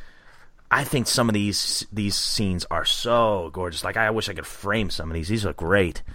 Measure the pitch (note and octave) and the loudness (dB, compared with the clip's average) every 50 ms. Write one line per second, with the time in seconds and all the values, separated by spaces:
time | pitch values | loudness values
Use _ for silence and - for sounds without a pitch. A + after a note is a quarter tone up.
0 | - - - - - - - - - - - - - - A2+ - C#3 - D3+ B2+ | -14 -16 -18 -20 -20 -20 -20 -20 -20 -20 -20 -16 -4 0 0 2 2 2 0 0
1 | A2 - - C3 A#2+ A2+ G#2+ G#2 G#2 G#2 G2 - - - - - - - G#2 G#2+ | 2 2 4 4 4 4 4 2 2 0 0 0 -2 -2 -2 -4 -4 -4 -4 -2
2 | G2+ G2+ - - - - - - G#2 F#2+ F#2 E2+ - - E2+ D#2+ D2 - - - | 0 0 0 0 -2 0 0 0 0 0 0 -2 -2 -2 -2 0 0 0 0 0
3 | - A#2 A#2+ A#2 A2+ G#2+ G#2 F#2 E2 D#2 - F#2+ F2+ F2 D#2+ - - F#2+ G2 A2 | 0 2 4 4 4 4 2 0 -2 -4 -4 -4 -4 -4 -4 -4 -4 -2 0 2
4 | G2 A2 A2+ G#2+ - G#2 F2 D#2+ D#2 - - - - G2+ G#2 A2+ G2+ F2 - - | 2 2 2 0 -2 -4 -4 -8 -10 -10 -10 -4 -2 0 2 2 2 0 -2 -2
5 | D#2+ D#2+ E2 E2 D#2 F#2 A2+ A2+ G2+ F2 - - E2 E2 G2 G2+ F#2 D#2+ - - | -2 -2 -2 -2 0 0 0 0 0 0 -2 -2 -4 -2 2 2 2 0 0 -4
6 | - - | -6 -8